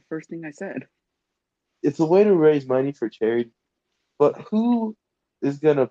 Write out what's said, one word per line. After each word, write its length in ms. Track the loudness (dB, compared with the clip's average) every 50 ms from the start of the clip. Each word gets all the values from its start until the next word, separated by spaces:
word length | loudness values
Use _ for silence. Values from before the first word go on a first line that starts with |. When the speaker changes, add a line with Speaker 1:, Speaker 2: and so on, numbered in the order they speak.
| _ -12
Speaker 1:
first 220 | -14 -12 -12 -14
thing 140 | -16 -14 -14
I 60 | -16
said. 340 | -14 -14 -14 -12 -12 -14 -14 _ _ _ _ _ _ _ _ _ _ _ _ _ _ _ _ _ _ -4
Speaker 2:
It's 180 | -4 -4 0 0
a 60 | 0
way 180 | 4 4 4 6
to 100 | 4 4
raise 320 | 4 4 4 4 2 -2
money 260 | -2 -2 -2 -2 -2
for 160 | -4 -6 -8 -8
charity, 420 | -4 -2 -2 0 0 -2 -4 -4 _ _ _ _ _ _ _ _ _ _ _ _ _ 0
but 220 | 0 0 0 -4 -10 -4
who 460 | -2 -2 0 0 0 0 -2 -6 -10 _ _ _ _ _ _ _ _ -6
is 160 | -4 -4 -4 0
gonna 300 | 0 2 2 2 0 -2